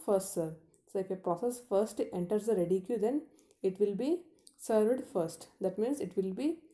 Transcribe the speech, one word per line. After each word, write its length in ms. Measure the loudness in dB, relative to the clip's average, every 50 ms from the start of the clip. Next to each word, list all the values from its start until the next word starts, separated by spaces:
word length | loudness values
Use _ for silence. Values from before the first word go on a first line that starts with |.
| -2
first 300 | 2 2 2 2 0 -2
serve. 180 | -2 -2 -4 -4 -10 -16 _ _ _ _ _ -4
So 60 | -4
if 120 | -4 -4
a 60 | -4
process 460 | -4 -2 -2 -2 0 0 -2 -4 -4 -4
first 320 | 0 2 2 2 2 0 -4 -4 -2 -2
enters 320 | -4 -2 0 0 0 2
the 120 | 2 2
ready 240 | 2 4 2 2 0
queue, 180 | 0 0 -2 0
then 240 | 2 2 0 0 -2 -6 _ _ _ _ _ _ -2
it 180 | -2 0 2
will 140 | 0 0 0
be 260 | 0 0 0 0 -2 -2 -10 _ _ -20 -20 _ -10
served 460 | -2 2 4 4 6 4 2 0 -2 -4
first. 380 | -2 0 0 -2 -4 -10 -16 -18 _ -4 -2
That 160 | -2 0 0
means 200 | 0 0 0 -2
it 160 | -4 -6 -2
will 200 | -2 -2 -2 -2
be 240 | -2 0 -2 -2 -2 -8 -20